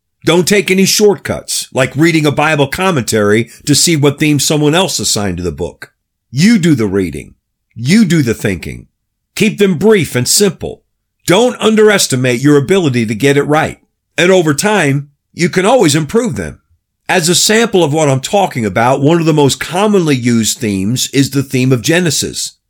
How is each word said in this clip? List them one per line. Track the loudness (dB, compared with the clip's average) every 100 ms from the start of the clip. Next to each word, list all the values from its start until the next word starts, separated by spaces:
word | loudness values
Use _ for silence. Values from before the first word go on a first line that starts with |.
| _ _ 0
Don't | 0 2
take | 0 0
any | 0
shortcuts, | 0 2 2 2 -4 -10 -8 -10 -6
like | -2 -2 0
reading | 2 2 0
a |
Bible | 0 0 0 -2
commentary | -2 -2 -2 -2 0 2 0 -2 -6 -2
to |
see | 0 2 2
what | 0 0
theme | 0 0
someone | 0 0 2 2
else | 0 -4
assigned | -4 -4 -4 -4
to |
the | -6
book. | -6 -8 -10 -20 _ _ _ _
You | 0 2 2
do | 2 2
the | 0
reading. | -2 -4 -6 -14 _ _ _ _
You | -8 0 2
do | 4 2
the | 0
thinking. | -2 -4 -6 -8 -14 -18 _ _ _ _ -2
Keep | -2 2
them | 0 2
brief | 2 2 2 -2
and | -2
simple. | 0 0 -2 -10 -12 _ _ _ _ 0
Don't | 2 2 0
underestimate | 0 2 2 2 0 -2 -2 0
your | 2 4
ability | 2 0 0 0 -2
to | 0
get | 0 2
it |
right. | 0 0 -2 -8 _ _ _ -2
And | 2
over | 2 2
time, | 0 0 0 0 -2 -6 _ _
you | -4 -4
can | 0 2
always | 2 2 0
improve | 0 -2 -2 -4
them. | -8 -12 _ _ _ _ -4
As | -2 0
a | 0
sample | 2 0 2 0 0
of |
what | 0 0
I'm | 0
talking | -2 -2 -2 -2 -4
about, | 0 0 2
one | 2 2
of | 2
the |
most | 2 2 0
commonly | -6 -2 0 2 0 0
used | 0 0 -2 -4
themes | -4 -4 -2 -4 -2
is | -2 0
the | -2
theme | -2 -2 0
of | 0
Genesis, | 0 0 0 -2 -6 -8 -12 -14 _